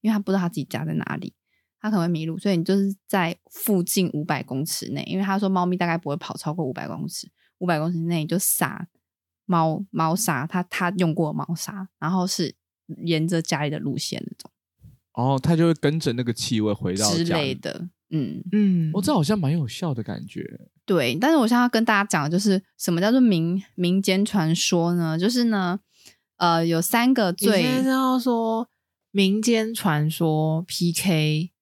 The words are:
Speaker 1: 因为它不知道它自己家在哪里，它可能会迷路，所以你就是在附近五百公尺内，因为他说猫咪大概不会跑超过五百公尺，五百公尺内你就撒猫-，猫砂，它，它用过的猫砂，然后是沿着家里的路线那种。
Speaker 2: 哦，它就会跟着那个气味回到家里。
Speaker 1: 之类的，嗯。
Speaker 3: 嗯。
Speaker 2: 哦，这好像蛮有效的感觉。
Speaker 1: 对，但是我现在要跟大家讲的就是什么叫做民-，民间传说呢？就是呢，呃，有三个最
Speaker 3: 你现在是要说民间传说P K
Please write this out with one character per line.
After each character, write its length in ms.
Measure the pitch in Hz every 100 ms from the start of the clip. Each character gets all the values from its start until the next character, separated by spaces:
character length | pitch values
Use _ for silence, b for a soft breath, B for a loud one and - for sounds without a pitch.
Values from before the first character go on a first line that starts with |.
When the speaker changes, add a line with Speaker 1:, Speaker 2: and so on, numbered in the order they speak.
Speaker 1:
因 100 | 214
为 20 |
它 60 | 214
不 120 | 202
知 40 |
道 40 | 196
它 80 | 175
自 80 |
己 80 | 160
家 220 | 131 -
在 80 | 156
哪 240 | 160 - -
里， 140 | - _ _ _ _ _
它 100 | 214
可 60 | 208
能 80 |
会 20 | 170
迷 180 | 165
路， 120 | 160 160
所 120 | 202
以 60 | 175
你 60 |
就 120 | 165
是 200 | 196 196 196 _
在 300 | 196 165 180 _
附 320 | - - 190
近 260 | 175 - 180
五 100 | 147
百 180 | 160 135
公 240 | - 131
尺 240 | 160 - -
内， 140 | 143
因 140 | - 190
为 40 |
他 140 | 196 196
说 100 | 196
猫 180 | 190
咪 120 | 180 180
大 80 |
概 100 | 175 165
不 120 | 147
会 60 |
跑 200 | 147 -
超 160 | - 156
过 120 | 170
五 80 | 135
百 140 | - -
公 200 | - -
尺， 220 | - - _ _ _
五 80 | 180
百 100 | 156
公 140 | 160
尺 80 | 170
内 200 | 165 170
你 60 |
就 140 | 151 175
撒 480 | - - 147 - 175 _ _ _ _ _
猫-， 400 | - 170 160 156 202
猫 240 | - 160
砂， 320 | 170 - 147 160
它， 160 | 185
它 260 | 180 - 175 190
用 160 | 170
过 180 | 156 156
的 60 | 151
猫 160 | 143
砂， 320 | 165 - 202 190 _
然 100 | 151
后 160 | 185
是 300 | 180 - 156 - _ _ - 156
沿 240 | 170 160 160
着 140 | 170
家 220 | 165 147
里 60 | 147
的 80 | 151
路 200 | 143 -
线 260 | - -
那 80 | - -
种。 120 | - _ _ _ - - _
Speaker 2:
哦， 260 | - 127 135
它 120 | 147
就 120 | 165 170
会 60 |
跟 260 | 165 143 160
着 140 | 147
那 100 | 120
个 80 | 120
气 300 | 113 - 110
味 100 | 107
回 240 | 101 90
到 160 | 95 107
家 60 | 165
里。 60 |
Speaker 1:
之 80 | 170
类 200 | 165 135
的， 360 | 131 - - 175 _ _
嗯。 300 | 160 117 - 185
Speaker 3:
嗯。 380 | 208 202 180 156
Speaker 2:
哦， 80 | 175
这 120 | 180
好 80 | 254
像 160 | 143 208
蛮 140 | 139
有 160 | 165 123
效 260 | - 175
的 80 | 123
感 240 | 110 -
觉。 340 | - - - - - _
Speaker 1:
对， 320 | - 180 127 120
但 100 | 262
是 80 | 320
我 80 | 226
现 80 |
在 60 | 240
要 80 | 247
跟 140 | 226
大 100 | 226
家 140 | 208 202
讲 160 | 165
的 60 | 147
就 100 | 175
是 220 | 202 190 _ _
什 160 | -
么 80 | 170
叫 100 | 202
做 80 | 262
民-， 420 | 240 175 165 185 -
民 260 | - 175 190
间 240 | 190 190
传 300 | 208 208 156
说 380 | 170 - 175 170
呢？ 240 | 175 165 160
就 100 | 196
是 160 | 240
呢， 340 | 233 208 180 190 b b b b _ _
呃， 280 | 175 165
有 160 | 165 165
三 320 | 170 233 247
个 200 | 254 190
最 240 | 175 208 196
Speaker 3:
你 60 |
现 120 | 165 254
在 60 |
是 60 | 262
要 280 | 262 262 254
说 520 | 254 233 226 226 240 _ _ _ _
民 300 | 196 190 208
间 320 | 220 226 220
传 360 | 233 190 151 151
说 540 | - 165 156 156 160
P 280 | 180 - 170
K 580 | 170 196 156 151 156 175 _